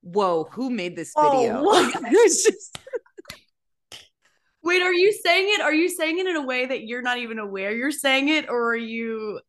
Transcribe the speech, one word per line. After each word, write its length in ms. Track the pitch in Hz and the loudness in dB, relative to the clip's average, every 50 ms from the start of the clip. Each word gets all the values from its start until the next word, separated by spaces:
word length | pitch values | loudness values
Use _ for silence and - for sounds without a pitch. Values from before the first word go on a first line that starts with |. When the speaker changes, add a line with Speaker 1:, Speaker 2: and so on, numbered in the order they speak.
| _ | _
Speaker 1:
whoa, 420 | 175 170 202 202 185 175 165 156 156 - | -4 -2 0 2 2 0 0 -2 -4 -8
who 180 | 185 254 269 | -8 -6 -4
made 240 | 247 220 175 180 170 | -4 -4 -6 -6 -8
this 180 | 160 160 - - | -10 -12 -6 0
Speaker 2:
Oh, 140 | 302 302 294 277 | 2 4 4 4
Speaker 1:
video?" 280 | 262 247 233 214 - 285 | 4 2 0 0 0 2
Speaker 2:
what? 280 | 381 440 370 302 240 - | 4 6 6 4 4 0
Speaker 1:
<laughs> 80 | - 294 | -6 -2
Like, 100 | 220 254 | 2 6
it 40 | 403 480 | 6 6
was 220 | 403 - - - | 6 4 4 2
just 340 | 453 - - - - - - _ - - 494 _ _ _ - - - - - _ _ _ _ _ _ _ _ _ _ - - - _ _ _ _ _ _ _ _ _ _ _ - | 2 2 2 -10 -20 -20 -20 _ -10 -12 -12 _ _ _ -20 -18 -18 -18 -18 _ _ _ _ _ _ _ _ _ _ -20 -20 -20 _ _ _ _ _ _ _ _ _ _ _ -2
Speaker 2:
Wait, 180 | 330 349 370 359 | 0 0 2 2
are 100 | 359 359 | 2 2
you 180 | 349 359 415 415 | 4 4 4 2
saying 340 | - - 349 349 370 381 403 427 | 2 0 2 2 2 2 2 0
it? 60 | 403 | 0
Are 140 | - 302 302 | 0 2 2
you 140 | 311 339 359 | 2 2 0
saying 300 | 349 - 320 311 330 359 | 0 -2 -2 -2 -2 -2
it 80 | 381 | -2
in 100 | 370 349 | -2 -4
a 100 | 311 285 | -4 -4
way 200 | 254 254 254 254 | -4 -4 -4 -2
that 180 | 254 269 233 214 | -4 -4 -8 -8
you're 180 | 220 240 247 240 | -8 -10 -6 -4
not 160 | 247 247 247 | -4 -4 -4
even 200 | 240 226 226 220 | -6 -8 -8 -8
aware 320 | 214 202 190 196 190 202 214 | -8 -8 -8 -6 -6 -6 -4
you're 160 | 233 247 285 | -4 -4 -4
saying 380 | 294 - - 277 262 262 277 285 | -4 -2 -2 0 0 2 2 0
it, 200 | 311 311 285 - | 0 0 -2 -2
or 220 | 233 240 233 233 233 | -4 -2 -2 -2 -2
are 40 | |
you 640 | 233 233 226 226 226 233 226 226 220 214 214 196 139 _ | -4 -6 -8 -8 -8 -8 -6 -8 -8 -8 -8 -10 -12 _